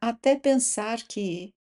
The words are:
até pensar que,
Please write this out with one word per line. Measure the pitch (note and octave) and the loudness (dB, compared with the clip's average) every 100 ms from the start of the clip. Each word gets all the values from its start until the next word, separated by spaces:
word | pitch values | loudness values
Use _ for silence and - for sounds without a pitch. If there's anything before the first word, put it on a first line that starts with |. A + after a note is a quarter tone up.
até | A#3 A#3 C#4 C#4 | -6 0 2 4
pensar | C#4 C4+ B3 - G#3+ A3+ | 4 2 2 -2 -4 -6
que, | - G#3+ F#3+ E3+ F#3 _ | -8 -6 -4 -6 -10 _